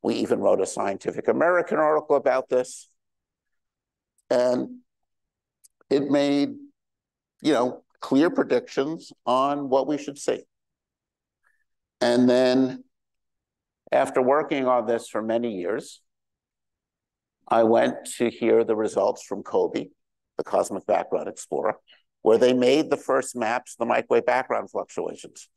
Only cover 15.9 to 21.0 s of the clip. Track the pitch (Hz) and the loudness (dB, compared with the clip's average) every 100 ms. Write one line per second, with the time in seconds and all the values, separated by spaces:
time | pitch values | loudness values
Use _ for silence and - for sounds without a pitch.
15.9 | - _ _ _ _ _ _ _ _ _ | -20 _ _ _ _ _ _ _ _ _
16.9 | _ _ _ _ _ - 113 110 117 120 | _ _ _ _ _ 0 2 4 4 4
17.9 | 123 - - 120 - 117 113 113 110 107 | -2 -12 -4 -4 -2 2 2 2 -2 -2
18.9 | - 101 - - 101 - 95 85 - - | 0 -2 -2 -8 -10 -4 -2 -2 -4 -12
19.9 | _ _ _ _ - - 95 98 98 - | _ _ _ _ -12 -2 -2 -2 -6 -2
20.9 | 87 | -2